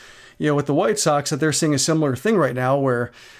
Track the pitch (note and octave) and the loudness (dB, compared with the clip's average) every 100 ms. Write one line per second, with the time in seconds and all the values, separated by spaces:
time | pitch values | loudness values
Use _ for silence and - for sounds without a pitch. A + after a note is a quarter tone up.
0 | - - - - D3+ C#3+ C#3 C#3+ A3 G#3 | -20 -20 -20 -4 -2 0 0 0 0 0
1 | E3 C#3+ C#3 D3 D#3 C#3 D#3 C#3+ D3+ D#3+ | 0 0 -2 -2 0 0 0 0 0 0
2 | D3+ B2+ G#3 A3 C#3 B2+ B2+ C#3 C#3 A#2+ | 0 -2 0 2 0 0 0 0 0 0
3 | A#2+ - - | -4 -10 -20